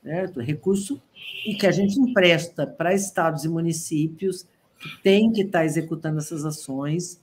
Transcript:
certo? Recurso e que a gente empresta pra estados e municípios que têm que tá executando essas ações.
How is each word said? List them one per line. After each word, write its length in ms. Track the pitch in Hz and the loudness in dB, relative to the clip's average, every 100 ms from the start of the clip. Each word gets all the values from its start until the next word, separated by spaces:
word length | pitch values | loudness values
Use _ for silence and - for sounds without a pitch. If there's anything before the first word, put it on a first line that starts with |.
certo? 360 | - 165 190 156 | -6 -6 -4 -6
Recurso 600 | 117 151 185 196 202 285 _ - - - 220 | -4 -2 0 0 0 -8 _ -20 -16 -10 -8
e 80 | - | 0
que 100 | 196 | 2
a 60 | |
gente 280 | 165 202 269 | 4 2 2
empresta 680 | 254 240 180 165 160 - 143 | 2 6 6 4 0 -6 -6
pra 260 | - 165 | -2 0
estados 500 | 196 196 - 165 156 | 0 -2 0 0 0
e 60 | 156 | -4
municípios 960 | 165 170 160 - 151 160 160 190 180 - _ _ _ | -2 -2 -2 -4 -2 -2 -2 -4 -4 -12 _ _ _
que 220 | 151 - | -18 -2
têm 300 | 190 196 226 | 4 6 6
que 120 | 220 | 2
tá 220 | 196 175 160 | 0 2 2
executando 540 | 156 160 160 160 156 | 0 -2 -6 -4 -4
essas 260 | 147 160 151 | -4 -6 -6
ações. 760 | 151 - 135 143 160 170 - | -6 -8 -6 -2 -4 -4 -12